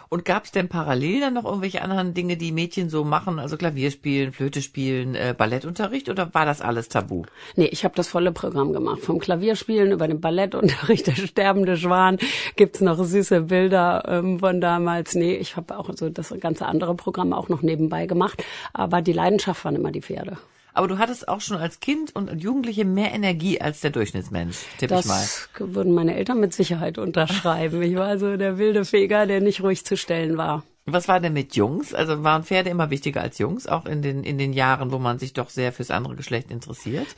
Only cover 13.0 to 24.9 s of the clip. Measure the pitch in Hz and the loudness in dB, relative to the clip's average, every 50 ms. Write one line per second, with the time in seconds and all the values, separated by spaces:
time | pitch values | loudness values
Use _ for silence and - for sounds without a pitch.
13 | 185 165 180 202 190 - 196 170 160 165 185 180 185 190 190 185 175 175 175 - | 2 2 4 2 4 6 4 4 4 4 4 4 6 6 6 6 6 4 4 2
14 | - - 180 175 175 185 185 175 190 185 180 180 180 170 175 175 175 175 175 170 | 0 0 0 0 2 0 0 2 2 2 2 4 2 2 2 2 2 0 0 -2
15 | 160 - - 175 170 175 190 190 185 - - 170 170 - - 208 - - - - | -2 -2 0 2 2 2 2 0 -4 -6 -8 -8 -8 -8 -10 -10 -8 -10 -8 -6
16 | 165 160 165 - 160 - - - - 165 160 - 156 147 160 156 180 170 175 175 | -6 -6 -4 -6 -8 -8 -8 -6 -4 -4 -4 -2 -2 -2 0 0 0 0 -2 -2
17 | - - - 180 180 180 180 - - - 175 131 160 160 160 156 160 156 165 160 | -4 -4 -2 -2 0 0 0 -2 -2 -2 -2 0 0 0 0 0 0 0 0 -2
18 | 170 180 180 175 185 - - - - - - - - - - - 190 170 180 175 | -2 0 0 2 0 0 -2 -6 -10 -10 -12 -12 -14 -10 -6 -4 -2 0 0 2
19 | 165 180 165 170 170 180 208 196 - 190 165 - - 151 147 147 151 151 156 147 | 2 2 2 2 4 4 4 2 2 -2 -4 -4 -4 -4 -2 0 -2 -2 -4 -6
20 | - - - - - - 143 - - _ _ _ _ _ _ - 185 190 190 190 | -8 -8 -10 -10 -8 -10 -12 -14 -16 _ _ _ _ _ _ 0 0 0 0 0
21 | 226 240 247 - - - - 202 - - 208 165 160 170 - - - - 294 311 | 0 -2 -2 -6 -6 -6 -6 -6 -4 -6 -4 -4 -4 -6 -8 -6 -4 -2 -2 -2
22 | 311 294 - 202 202 - - 160 165 214 262 277 240 233 208 208 208 190 185 196 | -4 -6 -6 -8 -6 -6 -6 -6 -4 -2 -2 -2 -2 -2 -2 0 0 2 2 2
23 | 214 - - 208 202 190 175 160 165 196 175 - - 147 147 - - 147 - 123 | 0 0 0 0 0 0 0 0 0 0 0 0 -2 -4 -4 -2 -4 -2 0 0
24 | 107 98 - 95 87 - 98 87 85 85 87 - - - - - 131 - | 0 0 -2 -6 -6 -4 -4 -4 -4 -4 -6 -8 -12 -14 -6 -4 0 2